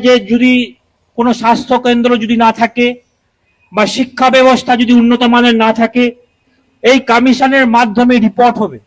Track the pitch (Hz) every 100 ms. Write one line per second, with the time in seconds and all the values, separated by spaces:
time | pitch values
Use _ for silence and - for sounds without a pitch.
0 | 240 247 196 233 254 247 240 - _ _
1 | _ - 233 233 226 226 - 247 247 240
2 | 240 240 220 233 226 220 226 247 240 247
3 | _ _ _ _ _ _ _ - 202 226
4 | 247 - 262 262 262 254 254 240 240 240
5 | 233 240 240 240 240 226 220 220 226 247
6 | 247 240 _ _ _ _ _ _ 233 262
7 | 254 233 262 247 262 269 247 233 240 202
8 | 247 247 220 - 240 214 202 120